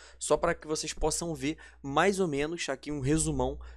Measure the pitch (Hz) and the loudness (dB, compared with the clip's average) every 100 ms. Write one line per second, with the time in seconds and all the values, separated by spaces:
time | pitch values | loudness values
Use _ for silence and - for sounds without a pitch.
0 | - - - 151 170 165 151 156 156 - | -20 -10 0 2 2 -2 -2 -4 -4 -2
1 | 156 156 170 151 135 156 - - 139 143 | 0 0 -4 -4 -4 -4 -10 -12 -2 4
2 | 185 190 185 139 151 170 - 135 143 151 | 4 4 2 2 0 -2 -4 -6 -4 -4
3 | 131 156 151 139 127 147 - | 2 2 2 0 0 -2 -12